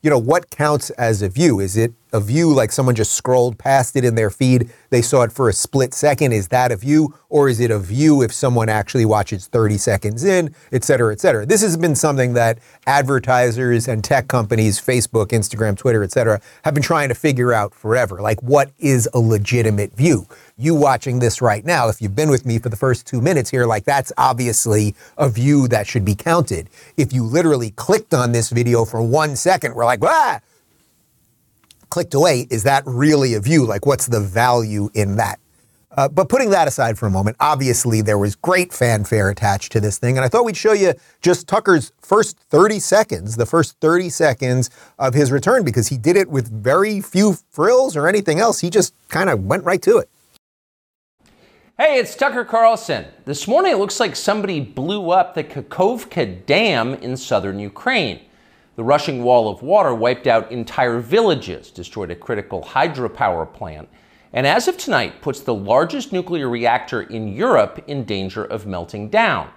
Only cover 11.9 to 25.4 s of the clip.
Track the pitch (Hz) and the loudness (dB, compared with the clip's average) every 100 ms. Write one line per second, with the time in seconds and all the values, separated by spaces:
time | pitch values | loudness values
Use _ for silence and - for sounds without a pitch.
11.9 | 143 156 139 123 120 117 117 _ _ - | 0 0 0 0 2 0 -2 _ _ 0
12.9 | 143 139 139 131 127 123 113 127 117 113 | 0 2 -2 2 2 2 0 0 0 0
13.9 | 113 104 135 123 127 104 113 110 101 - | -4 0 0 0 -2 0 0 2 0 -2
14.9 | 123 - 113 101 117 104 107 110 98 131 | -2 0 -2 0 -2 -2 -2 -2 0 0
15.9 | 113 98 - 113 104 - - 160 147 139 | 0 0 0 2 0 -2 -6 -2 -2 0
16.9 | 160 139 117 156 135 123 117 104 _ - | 0 0 0 0 0 2 0 -2 _ -2
17.9 | 123 113 95 104 110 123 143 139 _ 151 | 0 0 -2 -4 -2 2 2 2 _ 0
18.9 | 127 107 127 113 107 101 123 110 104 101 | 2 2 0 2 2 2 0 2 0 -4
19.9 | 101 156 131 - - - - 135 165 143 | 0 2 2 -2 -20 -20 -6 -2 2 2
20.9 | 127 - 123 120 - 123 107 123 170 117 | 2 -2 0 0 0 0 0 0 0 0
21.9 | 104 104 98 156 131 127 113 120 110 135 | -2 -4 -2 2 2 0 -2 -4 -2 0
22.9 | 120 - 127 131 170 117 131 120 110 101 | -2 -4 -2 0 0 0 0 0 0 0
23.9 | 139 127 - 131 123 123 110 117 107 104 | -2 -2 0 0 0 -2 -2 0 2 0
24.9 | 104 - - 139 110 | -4 -16 -2 0 2